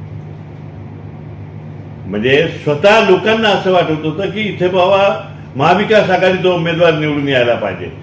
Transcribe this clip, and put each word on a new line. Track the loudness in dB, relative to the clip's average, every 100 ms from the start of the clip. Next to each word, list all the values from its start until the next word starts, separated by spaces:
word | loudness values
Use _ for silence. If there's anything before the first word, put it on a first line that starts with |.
| -14 -14 -14 -16 -16 -16 -16 -16 -16 -16 -16 -16 -16 -16 -16 -16 -16 -16 -16 -14 -8
म्हणजे | -2 2 2 2 -2
स्वतः | -2 2 6 6 6
लोकांना | 4 4 2 2
असं | 2 2
वाटत | 2 2 -2 -4
होतं | -4 -4
की | -4
इथे | -4 -2 0
बाबा | 2 4 4 2 0 -8 -16 -12 0
महाविकास | 2 2 4 4 4
आघाडीचा | 2 2 2 2
उमेदवार | 0 0 2 2 4
निवडून | 0 -2 0
यायला | 2 2
पाहिजे. | 0 -2 -6 -10 -12